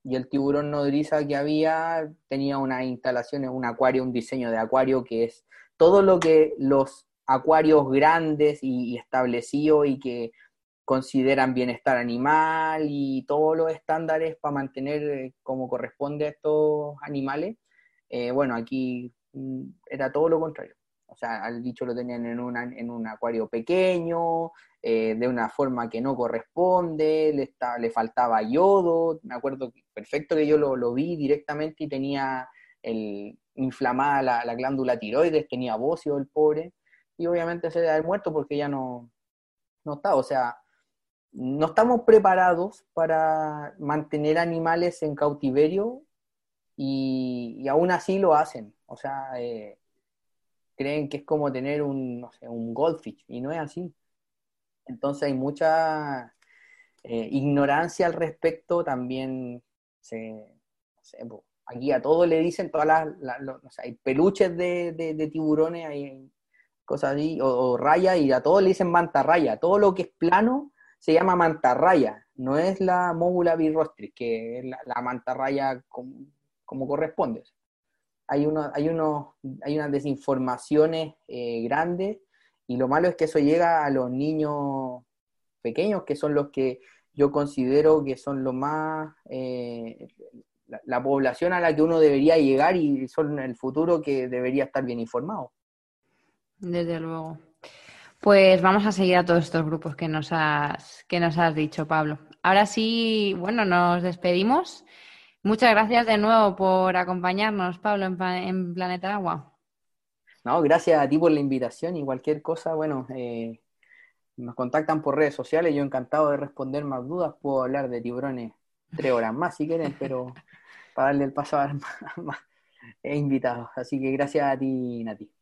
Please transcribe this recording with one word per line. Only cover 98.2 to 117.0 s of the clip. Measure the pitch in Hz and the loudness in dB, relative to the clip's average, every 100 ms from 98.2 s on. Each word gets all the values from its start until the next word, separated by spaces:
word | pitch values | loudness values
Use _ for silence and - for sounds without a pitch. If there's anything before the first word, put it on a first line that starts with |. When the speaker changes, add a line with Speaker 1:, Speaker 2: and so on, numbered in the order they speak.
Speaker 2:
Pues | 208 202 190 185 | 6 10 10 8
vamos | 185 202 | 6 6
a | 208 | 4
seguir | 190 185 | 4 4
a | 180 | 4
todos | 175 170 | 6 2
estos | 156 165 | 4 -2
grupos | 156 156 156 | 0 -4 -6
que | 139 165 | -6 -4
nos | 156 147 | -4 -2
has, | 165 156 147 147 - - - _ | 0 2 2 -2 -6 -12 -20 _
que | 175 | 0
nos | 170 160 | 2 4
has | 165 | 2
dicho, | 156 151 - 156 | 2 -2 -4 0
Pablo. | 160 151 147 - - | 0 0 -4 -12 -2
Ahora | 175 196 | 4 4
sí, | 202 - 220 233 226 220 202 190 | 4 0 0 0 0 0 0 -2
bueno, | 180 233 | -2 0
nos | 202 175 175 175 | 2 4 4 2
despedimos. | 180 175 185 175 208 294 370 - _ - - - _ _ | -2 -2 0 2 2 2 0 -14 _ -20 -20 -20 _ _
Muchas | 196 220 247 | -2 4 6
gracias | 208 214 240 | 6 4 2
de | 226 214 | 4 2
nuevo | 214 226 208 185 | 6 6 4 2
por | 190 185 185 180 | 2 4 2 0
acompañarnos, | 180 180 180 190 214 208 180 175 | -2 -2 -2 0 0 -2 -4 -4
Pablo, | 214 202 | -2 0
en | 190 180 | -2 -2
pa-, | 185 180 | -4 -4
en | 185 190 180 | -4 -4 -4
Planeta | 175 180 180 185 | -4 -4 -4 -4
Agua. | 208 175 160 - _ _ _ _ _ _ _ _ _ | -4 -4 -4 -8 _ _ _ _ _ _ _ _ _
Speaker 1:
No, | 120 160 | -2 2
gracias | 147 165 170 156 | 4 4 6 4
a | 139 | 4
ti | 151 | 4
por | 170 | 4
la | 151 | 4
invitación | 139 135 120 - 165 | 0 -2 -4 -6 -6
y | 175 | -6
cualquier | 139 131 151 151 | -6 -4 -2 -4
cosa, | 156 165 165 | -4 -6 -4
bueno, | 160 156 135 127 | -4 -2 -4 -8
eh, | 135 123 117 117 113 _ _ _ _ _ _ _ | -10 -8 -8 -8 -12 _ _ _ _ _ _ _
nos | - 120 | -14 -12
contactan | 120 127 151 156 156 | -8 -4 -2 -2 -2
por | 151 | -2
redes | 139 151 | 0 0
sociales, | 143 127 156 170 | -2 -2 0 0
yo | 143 | 0
encantado | 139 131 127 151 151 | -2 -4 -2 0 2
de | 143 | 0
responder | 139 - 131 143 | -4 -8 -6 -6
más | 147 131 | -6 -8